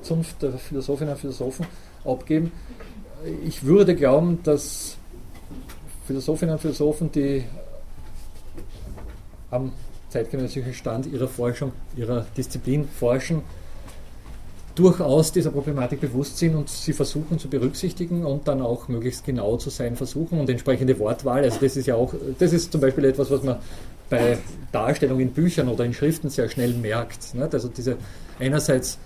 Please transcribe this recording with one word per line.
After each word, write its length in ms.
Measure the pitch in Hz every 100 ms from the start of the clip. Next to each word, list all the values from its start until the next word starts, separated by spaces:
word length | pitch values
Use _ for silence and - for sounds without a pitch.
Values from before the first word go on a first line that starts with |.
Zunft 400 | - 165 165 -
der 80 | 139
Philosophinnen 640 | 127 - 139 127 139 151
und 60 | 139
Philosophen 460 | 139 123 127 135 170 - - -
abgeben. 480 | - 127 - 156 170 - - - - - - - 160 160 160
Ich 160 | -
würde 320 | 131 196 185 165
glauben, 440 | 135 143 175 170
dass 540 | 156 147 - - - - - - - - - - - - - - -
Philosophinnen 480 | 135 139 156 165 156
und 40 |
Philosophen, 500 | 156 - 151 147 165
die 300 | 151 139 139 117 - - - - - - - - - - - - - - - - - - - -
am 200 | 127 131 - - - -
zeitgenössischen 640 | 120 113 135 127 139 123
Stand 340 | 123 - 113 -
ihrer 220 | 131 123
Forschung, 420 | - 120 120 135 - - 139
ihrer 300 | 113 120 113 -
Disziplin 500 | 127 131 127 147 143
forschen, 540 | - 120 131 - 160 - - - - - - - - - - - - - -
durchaus 560 | 180 170 147 147 156
dieser 200 | 180 143
Problematik 500 | 139 147 143 123 139
bewusst 360 | 139 123 143 -
sind 160 | 165 156
und 140 | 143
sie 220 | - -
versuchen 480 | 135 139 151 156 160
zu 80 | 139
berücksichtigen 760 | 131 131 - 185 - 170 170 151
und 220 | 147 -
dann 140 | 131
auch 280 | 120 120 -
möglichst 340 | 117 123 -
genau 320 | - 123 104 123
zu 140 | 135
sein 260 | - 120 120
versuchen 420 | 135 143 165 165
und 100 | 131
entsprechende 500 | 120 139 123 127 123
Wortwahl, 440 | 107 120 127 131 131
also 140 | -
das 160 | 135 143
ist 80 | 127
ja 80 | 117
auch, 180 | 127 - 135 131
das 120 | 175
ist 220 | 165 -
zum 80 | 156
Beispiel 240 | 135 147 135
etwas, 260 | 135 131
was 100 | 139
man 120 | 135 117 - - - - -
bei 280 | 127 120 113 - - -
Darstellung 480 | 113 117 156 135 131
in 100 | 127
Büchern 380 | 151 175 165 127
oder 160 | 113 120
in 80 |
Schriften 360 | 120 147 156 143
sehr 200 | - 113
schnell 240 | - 123
merkt, 600 | 120 107 117 113 - - 120
nicht? 180 | 147
Also 160 | 135 117
diese 260 | 127 120 117 98 - - -
einerseits 600 | 135 147 - 131 - -